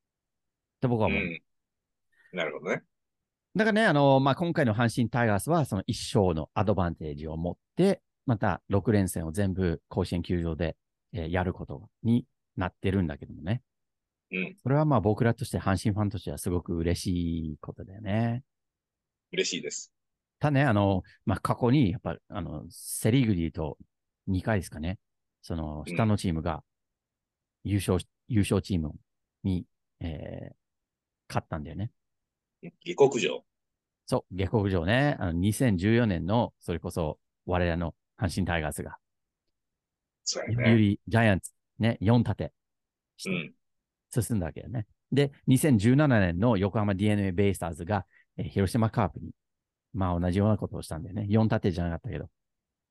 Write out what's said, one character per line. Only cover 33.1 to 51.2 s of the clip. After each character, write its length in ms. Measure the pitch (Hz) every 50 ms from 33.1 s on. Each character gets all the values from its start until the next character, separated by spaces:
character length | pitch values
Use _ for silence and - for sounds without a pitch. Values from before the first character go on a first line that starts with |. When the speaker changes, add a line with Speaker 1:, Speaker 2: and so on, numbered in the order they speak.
| 131 120
Speaker 2:
上。 240 | 92 - - - - _ _ _ _ _ _ _ _ _ _ _ _
Speaker 1:
そ 200 | - 131 123 - -
う、 40 | -
下 120 | 90 98 92
克 220 | - 113 98 101
上 160 | 92 90 80
ね。 320 | 87 113 127 143 147 143 -
あ 60 | - 90
の、 40 | 80
二 180 | 87 90 107
千 260 | 107 - 139 123 101 87
十 160 | 87 104 117
四 140 | 117 123 110
年 180 | 92 82 80
の、 280 | 85 104 120 110 90 - _
そ 100 | - -
れ 80 | 87 80
こ 120 | - 87
そ、 280 | - 92 82 76 - _ _ _ _ _ -
我 200 | - 90 90 90
ら 100 | 87 82
の 180 | 85 87 82 - _ _ _ _ -
阪 160 | - 90 78
神 140 | - 92 80
タ 120 | 85 82
イ 20 |
ガ 80 | 76 76
ー 20 |
ス 120 | 71 - -
が、 140 | - - - _ _ _ _ _ _ _ _ _ _ _ _ _ _ _ _ _ _ _ _ _ _ _ _ -
Speaker 2:
そ 160 | - - 87
う 40 | -
や 60 | -
ね。 60 | 110
Speaker 1:
読 200 | 120 120 113 113
売 240 | 113 107 101 101 - - -
ジ 100 | 85 113
ャ 80 | 117
イ 20 | 110
ア 60 | 98
ン 40 | 87
ツ、 100 | - - _ _ _ _ _ -
ね、 180 | 107 113 113 -
四 200 | - 98 120 123
立 160 | 113 - 101
て 180 | - 80 71 _ _ _ _ _ _ _ _ _ _ _ _ _ -
し 60 | -
て 60 | 95
Speaker 2:
う 40 | 92
ん。 200 | 85 76 - - _ _ _ _ _ _ _ _ _ _ -
Speaker 1:
進 260 | - 127 110 - 120 104
ん 20 |
だ 60 | 87
わ 80 | 78 -
け 80 | -
だ 80 | - -
ね。 180 | 101 113 110 _ _ _ _ -
で、 220 | - 127 - 139 - _ -
二 120 | - 127 127
千 200 | - 156 131 107
十 200 | 92 117 127 143
七 220 | 156 143 127 110
年 180 | 98 90 85 87
の 160 | 107 127 117
横 240 | 95 95 98 - -
浜 160 | 104 104 101
デ 80 | 90 101
ィ 40 | 107
ー 20 |
エ 40 | 104 104
ヌ 40 | 98
エ 60 | 98
ー 40 | 90
ベ 160 | 87 101 101
イ 60 | 95
ス 40 | -
タ 100 | - 85
ー 40 | 85
ズ 100 | 71 87
が、 220 | 82 104 101 - _ _ _ _ _ _ -
え 60 | -
ー、 40 | 85
広 240 | - - 98 87
島 180 | - 123 110 110
カ 180 | - - 107 85
ー 20 |
プ 100 | - -
に、 120 | - - - _ _ _ _ _ _ _ _ _ _ _ -
ま 200 | 95 95 90 90
あ、 60 | 87
同 120 | 87 90
じ 80 | 87 101
よ 60 | 101
う 20 | 107
な 100 | 107 98
こ 120 | 92 -
と 80 | - 76
を 40 |
し 60 | - -
た 100 | 82 80
ん 60 | 82
だ 60 | 87
よ 60 | 90
ね。 100 | 104